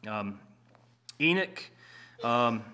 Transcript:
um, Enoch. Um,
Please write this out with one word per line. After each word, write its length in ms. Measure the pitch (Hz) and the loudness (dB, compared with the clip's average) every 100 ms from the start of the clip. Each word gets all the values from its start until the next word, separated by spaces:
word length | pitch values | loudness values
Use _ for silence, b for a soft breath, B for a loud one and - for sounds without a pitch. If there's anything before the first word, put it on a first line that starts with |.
| 110 | -4
um, 320 | 107 101 101 - - _ - _ _ _ - | -4 -4 -8 -16 -20 _ -20 _ _ _ 0
Enoch. 500 | 156 180 185 - - B B B B B | 2 2 0 -8 -18 B B B B B
Um, 400 | 117 120 120 117 110 | 0 4 4 0 -6